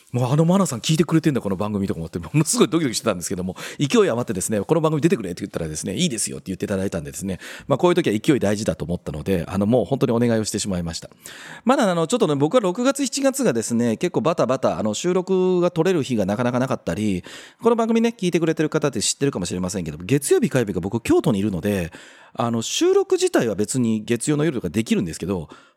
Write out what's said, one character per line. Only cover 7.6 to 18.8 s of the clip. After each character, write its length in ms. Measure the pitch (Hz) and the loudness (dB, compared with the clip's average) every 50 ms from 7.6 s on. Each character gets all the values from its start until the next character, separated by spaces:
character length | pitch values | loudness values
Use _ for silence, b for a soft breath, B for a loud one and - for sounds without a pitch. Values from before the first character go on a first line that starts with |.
| B B | B B
ま 80 | 139 | 0
あ、 20 | 123 | 2
こ 80 | 180 | 4
う 40 | 175 | 4
い 20 | |
う 20 | 175 | 4
時 160 | 175 151 127 | 4 2 0
は 80 | 101 110 | 0 0
勢 160 | - - 143 | 2 2 2
い 60 | 107 | 4
大 160 | 98 101 107 | 4 0 0
事 80 | 101 110 | 0 0
だ 100 | - 85 | -2 -2
と 100 | - 82 | -4 -4
思 120 | 76 87 | -4 -6
っ 20 | - | -6
た 140 | - - | -6 -8
の 100 | 71 76 | -8 -6
で、 220 | 73 98 95 85 - | -2 -2 -2 -2 -2
あ 100 | 69 87 | -2 -2
の、 100 | 95 101 | 0 2
も 160 | 104 123 123 | 2 2 2
う 20 | 98 | 2
本 160 | - 135 123 | 2 0 0
当 60 | - | 2
に 60 | 123 | 2
お 60 | 113 117 | 2 2
願 180 | 123 120 113 | 2 2 2
い 40 | 113 | 0
を 40 | 107 | 0
し 60 | - | -2
て 80 | - 101 | -4 -4
し 100 | - 107 | -4 -2
ま 100 | 92 87 | -4 -4
い 40 | |
ま 120 | 85 82 85 | -4 -6 -8
し 40 | - | -10
た。 120 | - - - B B B B B B B B B B | -12 -16 -20 B B B B B B B B B B
ま 120 | 226 269 | 2 4
だ、 120 | 311 240 190 | 4 4 2
あ 60 | 175 | 2
の、 140 | 170 165 156 | 2 0 0
ち 60 | 240 | 2
ょ 20 | |
っ 20 | 233 | 2
と 80 | 208 | 2
ね、 80 | 156 147 | 2 2
僕 200 | 135 143 160 165 | 2 2 4 4
は 60 | - | 2
六 220 | 208 180 175 247 | 2 2 0 2
月、 240 | 247 269 277 285 277 | 2 0 2 0 -2
七 160 | 233 - 277 | -4 -2 0
月 220 | 269 269 - - 254 | 0 0 0 2 0
が 80 | 180 | 0
で 100 | 123 117 | 0 0
す 140 | 107 - 120 | 0 0 0
ね、 220 | 113 120 117 110 - | 2 2 2 0 0
結 120 | 170 175 | -2 -2
構 100 | - 143 | 0 0
バ 140 | 113 160 175 | 0 0 2
タ 120 | - 139 | 2 0
バ 120 | 117 131 - | 0 0 0
タ、 220 | - 107 87 82 | 0 0 0 0
あ 20 | |
の、 120 | 98 107 104 | -2 -2 -2
収 200 | - - 175 180 | -2 -2 0 0
録 460 | 185 175 180 190 185 185 185 185 175 | 0 0 0 0 2 2 2 2 2
が 100 | 175 175 | 2 0
取 160 | - 160 156 | 2 0 0
れ 80 | 190 185 | 2 2
る 80 | 156 | 0
日 140 | 123 - 127 | 0 0 0
が 100 | 104 95 | 0 0
な 100 | 95 104 | 0 0
か 60 | 120 | 0
な 80 | 120 123 | 0 0
か 80 | 127 123 | 0 0
な 80 | 127 | 0
か 80 | 135 117 | -2 -2
っ 80 | - | -4
た 120 | - - 85 | -4 -4 -4
り、 280 | 107 107 104 95 87 B B B B B B B B | -2 0 0 -2 -2 B B B B B B B B
こ 80 | - 233 | 0 2
の 60 | 233 | 2
番 100 | 226 226 | 2 2
組 140 | 226 226 226 | 2 2 2
ね、 120 | 226 233 226 - | 2 0 0 -2
聞 100 | 185 175 | -2 0
い 20 | |
て 80 | 170 165 | 0 2
く 60 | 165 | 2
れ 100 | 160 156 | 0 0
て 80 | 165 156 | 0 0
る 40 | 147 | 0
方 200 | - 156 | 0 0